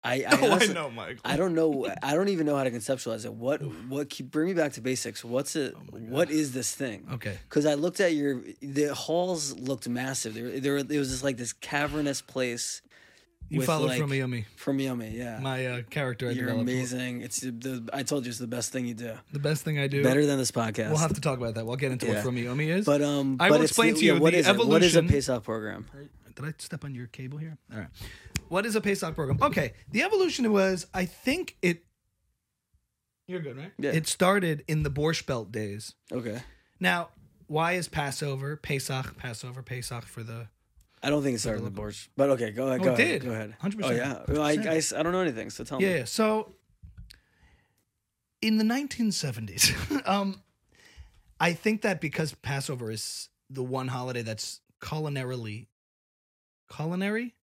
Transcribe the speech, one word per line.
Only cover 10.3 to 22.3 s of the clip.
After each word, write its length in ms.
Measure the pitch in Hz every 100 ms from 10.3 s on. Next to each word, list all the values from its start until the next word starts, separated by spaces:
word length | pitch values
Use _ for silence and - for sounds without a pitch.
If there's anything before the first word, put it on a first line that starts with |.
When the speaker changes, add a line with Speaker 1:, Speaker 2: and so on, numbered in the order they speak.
Speaker 1:
There, 240 | 110 120 135
there, 180 | 139 143
it 100 | 135
was 200 | 147 135
just, 120 | 131
like, 140 | 139 123
this 160 | 117
cavernous 680 | - - 143 147 151 143 135
place 600 | - 131 127 117 - - _ - - _ _ _ -
Speaker 2:
You 100 | 151
Speaker 1:
with, 60 | 131
Speaker 2:
followed 180 | 156 143
Speaker 1:
like, 100 | 127
Speaker 2:
From 100 | 147
Yumi. 340 | 135 127 123 107 -
Speaker 1:
From 220 | - 139
Yumi, 360 | 135 123 110
yeah. 240 | 113 123 110
Speaker 2:
My, 280 | 135 131 127
uh, 160 | 123 117
character 380 | 156 135 120 123
I 60 |
Speaker 1:
You're 140 | 127 127
Speaker 2:
developed. 220 | 123 120
Speaker 1:
amazing. 520 | 127 127 127 123 123
It's 160 | 113 -
the, 120 | 131
the, 380 | 117 131 127 113
I 100 | 139
told 220 | 131 143
you 60 | 123
it's 100 | 117
the 80 | 120
best 240 | 123 120
thing 140 | 131 120
you 80 |
do. 200 | 113 120 110 -
Speaker 2:
The 80 | 147
best 240 | 143 151
thing 160 | - 147
I 80 | 139
do. 160 | 139
Speaker 1:
Better 240 | 135 135 147
than 100 | 139
this 140 | 123
podcast. 380 | 123 113 107 110
Speaker 2:
We'll 100 | 151
have 160 | 160
to 60 | -
talk 180 | 151 127
about 160 | 120
that. 100 | 113
We'll 120 | 113 123
get 160 | 135
into 140 | 123 120
Speaker 1:
Yeah. 80 |
Speaker 2:
what 80 | 107
From 100 | 123